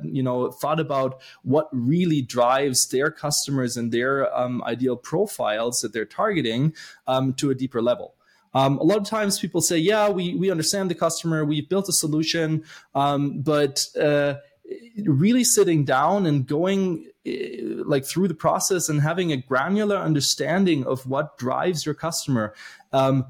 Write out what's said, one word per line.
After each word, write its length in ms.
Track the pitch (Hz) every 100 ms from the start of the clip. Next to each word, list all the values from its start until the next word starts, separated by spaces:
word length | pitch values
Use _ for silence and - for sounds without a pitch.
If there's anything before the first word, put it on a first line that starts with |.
you 180 | 151 139
know, 300 | 131 123 123
thought 300 | - 143 160
about 400 | 143 135 131 131 - -
what 260 | 123 147 151
really 500 | 131 120 170 180 147
drives 680 | 120 123 120 131 143 123 -
their 200 | 127 151
customers 680 | - 147 - - 139 123 120
and 160 | 117
their, 440 | 117 127 139 131 127
um, 240 | 123 123 117
ideal 320 | 117 127 123
profiles 840 | - 160 214 - 110 107 120 123
that 140 | 113
they're 100 | 113
targeting, 720 | 107 - 214 180 120 117 156 - - - -
um, 260 | 131 131 131
to 160 | 143
a 40 | 131
deeper 260 | 131 117
level. 340 | 117 120 - _ _ _ _ 139
Um, 220 | 135 139
a 60 |
lot 160 | 160 214
of 60 | 202
times 340 | 220 202 196
people 220 | 185 175
say, 180 | - 170
"Yeah, 300 | 175 214 208
we, 260 | 190 180 175
we 160 | 190
understand 400 | 170 - 202 190
the 20 |
customer, 500 | 170 165 160 170 160
we've 240 | 147 151 -
built 220 | 190 190
a 20 |
solution," 720 | 165 160 156 156 165 156 156 - - -
um, 480 | 143 139 143 143 151
but, 460 | 143 147 143 139 - -
uh, 360 | 151 147 143 139 - _ - - 233 226 -
really 360 | 135 202 247
sitting 420 | 233 - 180 160 139
down 420 | 131 151 202 175
and 180 | 143 127
going, 600 | 147 180 196 185 165 - _ -
uh, 60 | - - 240 - -
like, 220 | - 139 135
through 220 | 165 190
the 80 | 156
process 540 | 156 185 - 185 156
and 120 | 151
having 300 | 147 170 175
a 60 | 135
granular 600 | - 131 151 202 208 196
understanding 880 | 160 147 127 - 139 180 190 151 123
of 220 | 127 127
what 280 | 135 151 -
drives 440 | 123 127 170 160
your 120 | 156 147
customer, 580 | 160 160 - 123 107 - - - _
um, 340 | 135 135 135 127